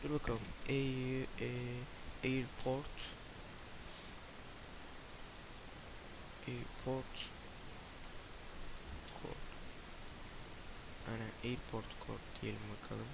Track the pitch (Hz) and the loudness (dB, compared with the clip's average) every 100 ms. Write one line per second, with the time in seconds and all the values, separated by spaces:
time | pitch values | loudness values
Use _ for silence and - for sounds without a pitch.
0 | 143 147 - 113 95 - - 139 135 131 | 6 6 6 4 4 0 4 6 6 6
1 | 127 131 131 - 120 123 123 123 135 - | 6 4 4 2 2 4 2 0 -2 -4
2 | - - 127 131 127 - 131 131 147 - | -4 2 6 6 4 2 4 4 4 0
3 | - - - - - - - - - - | -2 -2 -6 -6 -6 -6 -6 -6 -4 -4
4 | - - - - - - - - - - | -4 -6 -6 -6 -6 -6 -6 -6 -6 -6
5 | - - - - - - - - - - | -6 -6 -6 -6 -6 -6 -6 -6 -6 -6
6 | - - - - - 123 123 - 131 131 | -6 -6 -6 -4 0 0 0 0 4 4
7 | 127 - - - - - - - - - | 2 -2 -2 -2 -6 -6 -6 -6 -6 -6
8 | - - - - - - - - - - | -4 -4 -6 -6 -6 -2 0 0 -2 -4
9 | - - - - - - - - - - | -4 -4 -2 -2 -2 -4 -4 -4 -6 -6
10 | - - - - - - - - - - | -4 -4 -6 -4 -6 -4 -4 -4 -4 -4
11 | - 113 110 - 120 123 - 113 110 - | 0 2 0 0 2 2 2 0 0 -4
12 | - 110 - - 107 107 104 104 - 110 | -2 -2 -2 -2 0 0 0 -2 -2 -2
13 | 117 | -2